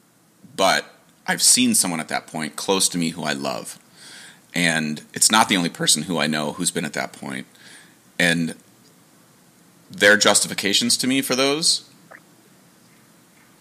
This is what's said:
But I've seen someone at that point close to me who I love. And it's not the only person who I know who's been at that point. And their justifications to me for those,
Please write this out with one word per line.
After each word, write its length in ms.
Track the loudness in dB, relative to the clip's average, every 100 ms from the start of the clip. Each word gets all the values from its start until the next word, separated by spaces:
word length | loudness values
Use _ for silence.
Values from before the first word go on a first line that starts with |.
| _ _ _ _ -12 0
But 280 | 2 2 -2 -12 _ _ -8
I've 160 | -2
seen 320 | 2 4 2
someone 240 | 2 0 -4
at 80 | -6
that 200 | -6 -6
point 260 | -8 -8
close 340 | -6 -2 0 0
to 80 | -2
me 120 | -4
who 140 | -4
I 80 | -6
love. 460 | -4 -6 -8 -10 -16 _ -20 -20 -20 -20 -20 _
And 480 | -2 0 0 -2 -6 -10
it's 200 | -2 2
not 160 | 4 4
the 80 | 2
only 120 | 0
person 360 | -2 0 0
who 120 | 0 -2
I 100 | 0
know 240 | -2 -4
who's 180 | -4 -4
been 140 | -4
at 80 | -6
that 200 | -6 -8
point. 340 | -10 -12 -12 -14 _ -20 -20 -20 _ _ 0
And 380 | 0 2 -2 -8 _ _ _ _ _ _ _ _ _ _ _ _ -20
their 260 | 2 6 6
justifications 800 | 6 4 0 -2 -2 0 0 0
to 100 | 0
me 140 | 0
for 120 | 0
those, 560 | 0 0 0 0 -2 -4 -20 -20 -20 -20 _ _ _ _ _ _ _ _ _ _ _ _ _